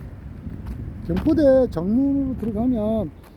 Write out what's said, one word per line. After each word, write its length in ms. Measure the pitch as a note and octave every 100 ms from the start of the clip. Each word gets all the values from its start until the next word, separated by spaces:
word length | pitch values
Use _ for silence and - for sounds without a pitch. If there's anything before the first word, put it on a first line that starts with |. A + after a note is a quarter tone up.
| - - - - - - - - - - -
경포대 600 | F3+ D4+ D4+ C#4 C4 B3
정문으로 680 | D#3+ F#3 A#3 C#4 C#4 C4+ A#3+
들어가면 720 | A3 G#3 B3+ A#3 G#3+ A3 G3+ - -